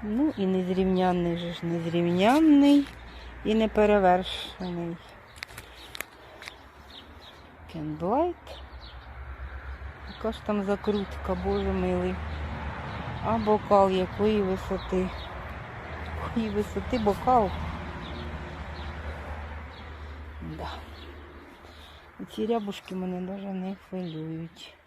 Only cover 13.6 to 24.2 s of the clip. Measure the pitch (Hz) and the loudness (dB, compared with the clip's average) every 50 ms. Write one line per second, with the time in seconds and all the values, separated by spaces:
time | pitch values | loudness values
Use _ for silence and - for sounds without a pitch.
13.6 | - - 202 196 196 190 190 185 185 180 - - 202 214 220 208 196 185 190 190 | 6 6 8 8 8 8 6 2 0 0 0 2 2 4 4 4 2 2 0 -2
14.6 | - - 190 185 - - 190 185 185 190 - - - - - - - - - - | -2 -4 -4 -4 -2 0 0 0 0 0 -4 -8 -10 -10 -10 -10 -10 -10 -10 -10
15.6 | - - - - - - - - - - - - - - - 233 220 214 202 208 | -12 -12 -12 -12 -10 -10 -10 -8 -8 -8 -6 -6 -6 -4 -2 -2 -2 0 0 0
16.6 | 208 - - 202 190 - - 247 220 208 190 - - 254 254 247 214 180 - - | -2 0 -2 -6 -4 -2 0 2 4 2 2 2 4 6 6 6 6 4 0 -4
17.6 | - - - - - - - - - - - - - - - - - - - - | -6 -6 -6 -6 -8 -8 -8 -10 -10 -8 -8 -8 -8 -8 -8 -8 -10 -10 -10 -10
18.6 | - - - - - - - - - - - - - - - - - - - - | -10 -10 -10 -10 -8 -8 -8 -8 -8 -8 -10 -10 -10 -10 -10 -10 -10 -10 -10 -10
19.6 | - - - - - - - - - - - - - - - - 170 165 156 160 | -12 -12 -14 -14 -14 -14 -12 -12 -12 -12 -12 -12 -12 -14 -12 -12 -10 -10 -8 -8
20.6 | - - - - - - - - - - - - - - - - - - - - | -8 -8 -8 -10 -12 -14 -16 -16 -14 -16 -16 -16 -16 -16 -18 -18 -18 -18 -20 -20
21.6 | - - - - - - - - - - - - 196 - - - 220 214 233 233 | -20 -20 -20 -20 -20 -20 -20 -20 -20 -20 -14 -14 -14 -12 -4 -4 0 2 2 0
22.6 | 208 202 190 - - - 185 185 185 185 180 180 185 180 196 196 196 196 190 185 | 0 -2 -8 -8 -10 -8 -6 -4 -4 -4 -4 -4 -6 -6 -8 -8 -6 -6 -6 -4
23.6 | 185 190 196 190 - - - 185 185 170 156 156 | -4 -6 -6 -8 -12 -10 -8 -6 -6 -6 -6 -6